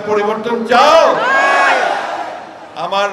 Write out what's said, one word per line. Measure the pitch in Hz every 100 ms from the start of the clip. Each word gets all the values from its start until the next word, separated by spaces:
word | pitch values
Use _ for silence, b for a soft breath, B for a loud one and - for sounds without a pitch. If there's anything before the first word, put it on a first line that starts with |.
| 208
পরিবর্তন | 208 208 220 226 233 226
চাও? | 240 294 330 294 - 240 - - - - - - - - - - - - - - -
আমার | 170 196 202